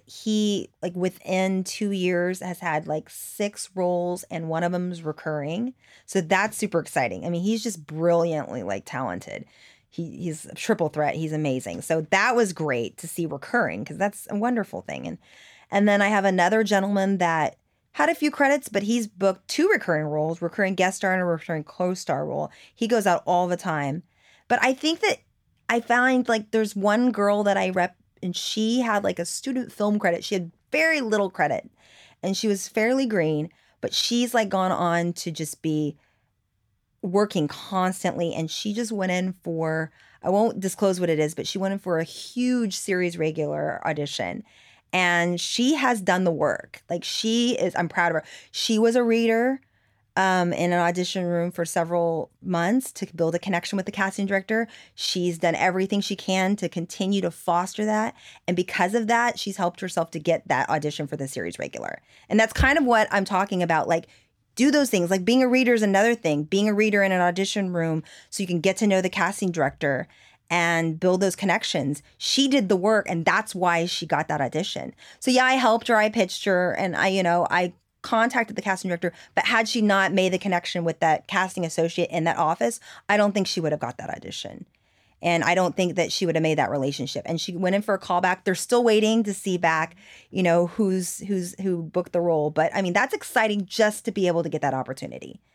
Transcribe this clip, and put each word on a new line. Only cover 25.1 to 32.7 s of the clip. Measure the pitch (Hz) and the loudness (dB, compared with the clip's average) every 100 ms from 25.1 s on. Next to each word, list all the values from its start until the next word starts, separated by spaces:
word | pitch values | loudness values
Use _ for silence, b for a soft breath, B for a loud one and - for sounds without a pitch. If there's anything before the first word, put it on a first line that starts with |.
| - _ _ _ _ - | -2 _ _ _ _ -2
I | 233 | -2
find, | 233 240 254 254 247 | 2 2 4 2 2
like, | 220 214 | -2 0
there's | 226 208 202 | 0 0 0
one | 202 214 247 | 2 4 2
girl | 214 202 208 | 2 2 2
that | 202 196 | 2 2
I | 190 | 0
rep, | 185 180 _ _ - | 0 -2 _ _ -8
and | 185 175 | -6 -6
she | - - 220 247 | -6 -2 0 0
had, | 233 208 | 2 0
like, | 202 175 | 0 -2
a | 175 | -6
student | - 269 254 240 | -6 -6 -6 -6
film | - 208 208 | -2 0 2
credit. | 190 170 | 2 0
She | - | -2
had | 196 170 - - | -4 -4 -12 -4
very | 311 320 311 | 0 2 2
little | 226 214 196 | 0 0 0
credit, | - 147 120 - _ b b b b | 0 0 0 -6 _ b b b b
and | 180 196 | -4 -2
she | 220 | 0
was | 196 | -2
fairly | - | -2